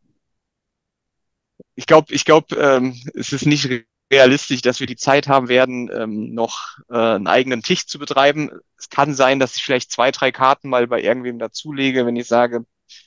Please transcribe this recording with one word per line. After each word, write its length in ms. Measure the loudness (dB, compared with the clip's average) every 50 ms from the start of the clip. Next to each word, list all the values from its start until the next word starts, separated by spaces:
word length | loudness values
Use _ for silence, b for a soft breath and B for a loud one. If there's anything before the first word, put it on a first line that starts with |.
| _ _ _ _ _ _ _ _ _ _ _ _ _ _ _ _ _ _ _ _ _ _ _ _ _ _ _ _ _ _ _ _ -20 _ _
Ich 100 | -8 0
glaub, 260 | 4 6 6 6 4
ich 140 | -2 -4 2
glaub, 260 | 4 4 4 4 0 -4
ähm, 420 | 0 2 2 4 2 2 -2 -6 -10 -12 -10 -8
es 200 | -8 -6 -6 -6
ist 120 | -2 0
nicht 240 | 0 0 0 0 -4
re-, 160 | -6 -8 -8 _ _ _ _ 2
realistisch, 500 | 4 6 6 6 6 4 0 -4 -6 -4
dass 180 | -2 -2 -2 -2
wir 80 | -4 -10
die 80 | -10
Zeit 320 | -6 -2 0 2 2 2 2
haben 200 | 2 0 2 2
werden, 420 | 2 2 2 2 -2 -6 -8 -8 -8
ähm, 400 | -8 -8 -6 -6 -8 -8 -8 -6
noch, 440 | -4 -4 -4 -4 -8 -14 -14 -18 -20 _ -8
äh, 60 | -4
einen 320 | -2 0 0 0 0 0 2
eigenen 340 | 2 2 2 0 -2 -4 -2
Tisch 240 | -2 -4 -4 -4 -8
zu 120 | -12 -12
betreiben. 500 | -10 -4 0 2 2 2 2 0 -2 -6 -8 -14 -20 _ _ _
Es 120 | -20 -8
kann 240 | -2 -2 -2 0 2
sein, 260 | 2 2 4 4 2
dass 160 | 0 -2 -2 -6
ich 60 | -4
vielleicht 280 | -2 -2 -2 -4 -4
zwei, 200 | -2 0 0 0
drei 200 | 0 0 -2 -2
Karten 380 | -2 0 2 2 2 0 -2 -2
mal 180 | 0 0 0 0
bei 140 | -2 -2
irgendwem 380 | 0 0 -2 -2 -4 -8 -8 -8
dazulege, 680 | -10 -10 -10 -12 -14 -10 -6 -2 -2 0 0 0 0
wenn 100 | 0 -2
ich 120 | -4 -4 0
sage, 380 | 2 2 2 2 0 -4 -8 _ _ _ _ b b b b